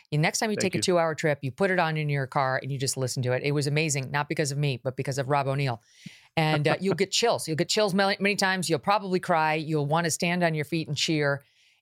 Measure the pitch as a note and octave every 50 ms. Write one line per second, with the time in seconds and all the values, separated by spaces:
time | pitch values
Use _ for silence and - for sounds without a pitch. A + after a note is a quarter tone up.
0 | _ - D3+ D3 D#3+ G#3 - - A#3+ G#3+ G#3 - - F#3 - - - F#3+ F3 E3+
1 | E3 D#3+ D3+ - E3 D#3 C#3+ - C#3+ C3 - - G3 F#3 F#3 F3+ E3 D#3+ D#3 D#3
2 | D3+ D3 C#3+ C#3+ C3+ - - D3 C3+ C3 C3 C3+ - C3 C#3 B2 C#3 B2+ - C3+
3 | C3 B2 - C3+ A#2+ B2 B2+ - - C#3+ D3 D3+ C3+ D3 C#3+ D3+ E3 D#3 C3+ C#3+
4 | C3 B2 C#3+ C#3+ C#3+ - D#3+ E3+ D#3 C3+ C#3 C#3+ D3 C#3+ B2+ A2 - C3 - -
5 | C3 D3 B2+ C#3 B2 C3 D3 C#3+ C3+ C3+ C3+ C#3+ C#3 C3 A#2 - _ _ _ -
6 | - - - - - _ - E3 D#3 D#3 D3+ D3 D3 D#3 D3 - F#3 G3 F#3 D#3
7 | F#3+ - - - A#3 A#3+ E3 A#2 - D#3+ D#3 C#3+ E3+ - - G#3+ G#3+ G3 F3 G3
8 | G3 G3 G3+ - F#3+ G3+ G3+ - G3 F#3 F#3 F#3 D3+ E3+ D#3+ C#3 - G3 G3+ G#3+
9 | G3+ F#3 F#3 F3+ - - F3 D#3 D#3 D#3 D#3 D#3+ D3+ D#3 D#3 D3 C#3+ C#3+ D#3 E3+
10 | E3+ D#3+ - - F3+ E3+ F3 F3+ F3 E3 D#3+ D3+ D3 - E3+ D#3+ D3+ - C#3+ -
11 | - - D#3+ D3+ D3 C#3+ C#3+ C3+ - _ _ _ _ _ _ _